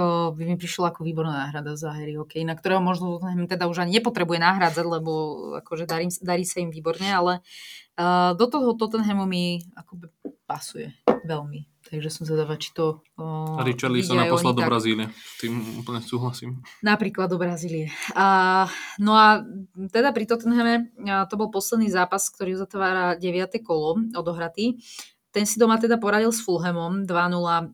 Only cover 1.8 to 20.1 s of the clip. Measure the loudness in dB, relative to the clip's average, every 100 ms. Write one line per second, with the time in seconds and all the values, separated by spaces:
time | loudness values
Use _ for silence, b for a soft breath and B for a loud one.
1.8 | -8 -8 -10 -10 -8 -6 -6 -4 2 2
2.8 | 2 0 -2 -6 -4 -4 -4 -2 -2 -2
3.8 | 0 2 2 -2 -2 2 2 4 2 0
4.8 | -2 -2 -2 -2 -2 -6 -8 -10 -8 -8
5.8 | -4 -4 -4 -6 -4 -2 -2 -4 -6 -4
6.8 | -4 -2 0 2 2 0 B B B B
7.8 | B -2 2 4 4 4 2 2 0 0
8.8 | 0 0 0 0 0 0 0 -2 -8 -18
9.8 | -18 -18 -20 _ -16 -14 -10 -10 -10 -12
10.8 | -14 -4 0 0 0 -6 -6 -12 -16 _
11.8 | -12 -8 -6 -8 -4 -2 -2 -4 -6 -2
12.8 | -2 -2 _ -12 -8 -6 -4 -2 -2 0
13.8 | 0 0 2 2 4 4 2 2 2 2
14.8 | 2 0 -2 -8 -18 -10 -6 -6 -6 -10
15.8 | -8 -8 -6 -4 -4 -6 -10 -12 -14 B
16.8 | 0 0 0 -2 -2 0 -2 -4 -4 -4
17.8 | -6 B B 2 6 6 6 4 2 B
18.8 | B B 4 8 8 8 2 -12 -14 -10
19.8 | -2 2 4